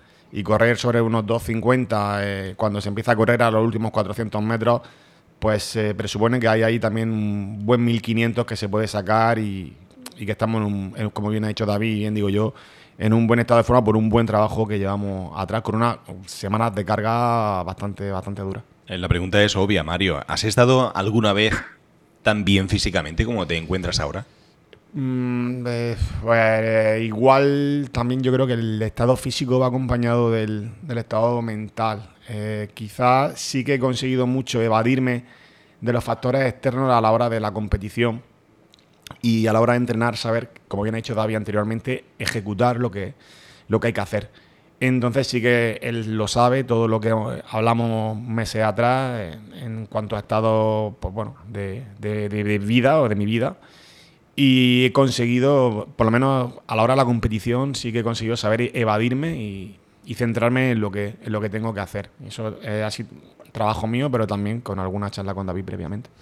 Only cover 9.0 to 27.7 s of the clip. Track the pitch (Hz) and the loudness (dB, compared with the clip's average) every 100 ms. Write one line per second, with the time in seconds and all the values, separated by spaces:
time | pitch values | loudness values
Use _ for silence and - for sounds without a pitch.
9 | 95 110 113 113 104 98 80 - - - | 0 2 2 2 -2 -6 -10 -14 -20 -20
10 | - - 104 104 110 113 104 101 95 - | -20 -10 -6 -2 -2 0 0 -2 -6 -6
11 | 107 - 104 107 107 104 104 104 113 107 | -6 -4 -4 -2 -4 -2 -2 0 0 -2
12 | 107 107 101 104 110 - - - - - | -2 -2 0 0 0 -4 -16 -20 -20 -4
13 | 110 110 113 120 117 117 113 123 107 110 | 2 4 4 2 4 4 4 4 4 2
14 | 110 117 113 107 107 107 107 104 98 101 | 4 2 2 2 2 0 -2 -2 -2 -2
15 | 101 95 90 80 95 110 110 107 120 - | -4 -6 -8 -6 -2 -2 0 0 0 -2
16 | - 95 95 - 98 107 113 101 95 104 | -10 -16 -16 -10 -2 0 0 -2 -2 0
17 | 104 117 120 117 107 92 87 92 101 95 | 0 0 2 2 0 -2 -4 -6 -8 -6
18 | 101 95 95 98 95 98 - _ - 92 | -6 -6 -8 -8 -8 -8 -12 _ -10 -6
19 | - 87 92 104 104 98 98 95 76 87 | -2 -2 2 4 4 4 2 0 0 0
20 | 95 73 - 82 107 104 123 131 120 - | 0 -2 -4 -4 0 4 6 6 2 0
21 | 95 110 107 101 107 - - - _ _ | 0 2 2 4 2 0 -6 -18 _ _
22 | _ _ - 107 95 98 95 101 107 90 | _ _ 0 2 4 4 4 0 0 -2
23 | 76 82 113 113 82 82 82 92 87 - | -2 -2 -2 -2 -2 -4 -2 -4 -2 -4
24 | 73 82 - _ _ _ _ - _ 165 | -4 -6 -12 _ _ _ _ -20 _ -6
25 | 131 127 123 123 123 127 120 120 117 113 | -4 -2 -2 -2 -4 -6 -6 -4 -4 -4
26 | - - 110 113 110 110 113 110 110 110 | -4 -2 2 4 4 4 2 2 4 2
27 | 113 107 131 131 143 143 143 | 0 2 6 6 6 2 0